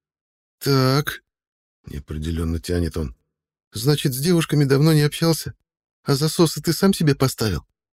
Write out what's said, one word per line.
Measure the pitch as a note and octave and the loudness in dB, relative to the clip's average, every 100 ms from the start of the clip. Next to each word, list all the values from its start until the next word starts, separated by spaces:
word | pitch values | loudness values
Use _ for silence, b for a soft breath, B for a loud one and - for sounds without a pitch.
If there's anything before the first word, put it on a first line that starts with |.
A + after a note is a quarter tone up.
| _ _ _ _ _ _ | _ _ _ _ _ _
"Так", | - C3+ C3 C#3 D3 - - _ _ _ _ _ - | 0 2 4 2 -2 -8 -16 _ _ _ _ _ -14
неопределённо | C#2+ - D2+ D#2 E2 E2 E2 | -14 -10 -8 -4 -4 -4 -4
тянет | - F2 E2+ E2 | -4 -2 -2 -4
он. | D2+ - _ _ _ _ _ | -8 -10 _ _ _ _ _
"Значит, | G2+ A#2+ D3 D3+ | -4 0 0 -2
с | B2+ | -2
девушками | D3+ E3+ D#3 D3 | 0 0 2 0
давно | C#3 C3+ D#3 | 2 4 4
не | D#3 | 4
общался? | D3 - E3 D#3+ - - _ _ _ _ | 2 0 0 0 -4 -14 _ _ _ _
А | - | -2
засосы | C#3 D#3 - E3 - | 0 0 2 0 0
ты | D3 | -4
сам | D#3 G3 | 0 2
себе | G3 D3+ | 2 0
поставил? | C#3 C3+ - A2 D#2+ - _ _ | 2 0 -2 -4 -4 -8 _ _